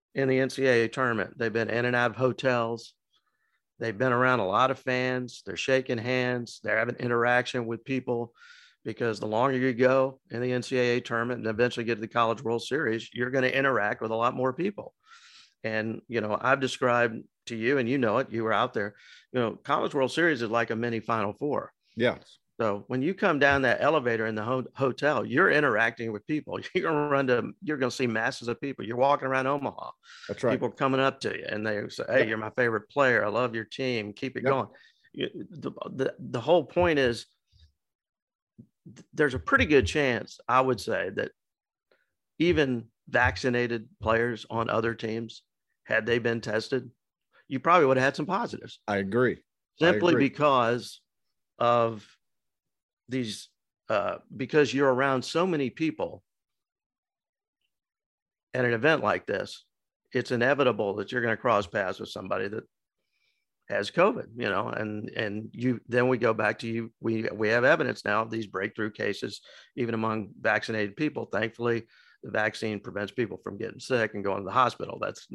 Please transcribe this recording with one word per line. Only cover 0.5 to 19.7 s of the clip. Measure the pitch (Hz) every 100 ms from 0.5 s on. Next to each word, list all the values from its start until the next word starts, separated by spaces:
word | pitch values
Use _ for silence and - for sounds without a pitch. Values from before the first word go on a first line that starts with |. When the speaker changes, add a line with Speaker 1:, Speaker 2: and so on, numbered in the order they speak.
| - 135
Speaker 1:
A | 120
A | 113
tournament. | 135 127 110 92 -
They've | 117
been | 113 107
in | 113 120
and | 123
out | 120
of | 107
hotels. | 131 113 131 123 117 117 - _ _ _ _ _ _ _ _ -
They've | 117 101
been | 127
around | 120 127 127
a | 95
lot | 104 131
of | 131
fans. | - 127 127 127 123 - -
They're | 90
shaking | - 131 131 120
hands. | 117 127 123 123 117 -
They're | 107 107
having | 120 120
interaction | 127 120 120 123 123 127 113
with | 113 -
people, | 131 127 120 117 _ - - - _
because | - 107 117 107
the | 107
longer | 107 135 131
you | 131
go | 117 127 135 135 135 -
in | 117
the | 123
N | 123
C | 120 127
A | 123 120
A |
tournament | 120 117 120 120
and | 110
eventually | 107 120 120 113
get | 110
to |
the | 113
College | 120 117 113
World | 113 117
Series, | - 135 135 113 -
you're | 117 123
gonna | 131 127
interact | 135 139 120 104 127
with | 117
a | 113
lot | 120 127
more | 127
people. | 127 190 202 - _ _ - - - - _
And, | 110 110 110 110 -
you | 117
know, | 107 104
I've | 123 135
described | 131 - 127 120 120 113 - _ -
to | 113
you, | 117 139
and | 117
you | 139
know | 117 113
it, | 135
you | 113
were | 113
out | 104 123
there, | 113 101 - - - _
you | 127
know, | 113 -
College | -